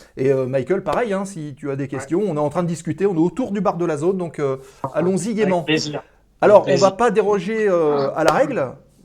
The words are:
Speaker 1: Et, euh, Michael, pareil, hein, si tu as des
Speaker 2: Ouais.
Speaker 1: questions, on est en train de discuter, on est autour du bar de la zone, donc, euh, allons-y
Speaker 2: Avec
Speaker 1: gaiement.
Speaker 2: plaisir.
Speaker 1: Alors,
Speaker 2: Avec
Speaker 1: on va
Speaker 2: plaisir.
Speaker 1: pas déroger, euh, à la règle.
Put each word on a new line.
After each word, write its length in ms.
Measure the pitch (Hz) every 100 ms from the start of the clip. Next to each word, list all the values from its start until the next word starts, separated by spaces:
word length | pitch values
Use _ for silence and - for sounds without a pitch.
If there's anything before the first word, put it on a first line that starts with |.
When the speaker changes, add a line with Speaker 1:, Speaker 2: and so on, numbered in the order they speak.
| - -
Speaker 1:
Et, 160 | 131
euh, 160 | 135 127
Michael, 360 | 139 - 190
pareil, 300 | 160 175 233
hein, 120 | 196 196
si 280 | 170 151 135
tu 140 | 147
as 60 | 139
des 80 |
Speaker 2:
Ouais. 40 | 139
Speaker 1:
questions, 320 | 135 - 165 208
on 100 | 151
est 40 |
en 100 | 147
train 140 | 170
de 40 | 175
discuter, 380 | 165 160 151 196
on 100 | 160
est 40 |
autour 320 | 175 - 233
du 100 | 202
bar 160 | 190 170
de 80 | 175
la 120 | 147
zone, 200 | 170 190
donc, 220 | 170 -
euh, 180 | 139 135 - - -
allons-y 320 | 151 175 190 208
Speaker 2:
Avec 100 | 214
Speaker 1:
gaiement. 260 | 196 180
Speaker 2:
plaisir. 400 | 147 156 147 - - _ _ _
Speaker 1:
Alors, 220 | 202 202
Speaker 2:
Avec 120 | 170 180
Speaker 1:
on 60 |
va 100 | 190
Speaker 2:
plaisir. 60 | 190
Speaker 1:
pas 140 | 240
déroger, 560 | 208 202 208 175 220 208
euh, 400 | 175 151 143 139 -
à 80 |
la 80 | 160
règle. 380 | 165 311 202 127 - - _